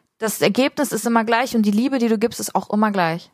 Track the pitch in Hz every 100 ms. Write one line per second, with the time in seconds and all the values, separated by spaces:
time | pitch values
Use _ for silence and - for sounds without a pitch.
0 | _ _ 226 - - 202 277 - 277 220
1 | 233 233 220 233 240 233 208 208 254 269
2 | 233 220 233 - 208 - - 208 214 196
3 | 165 170 -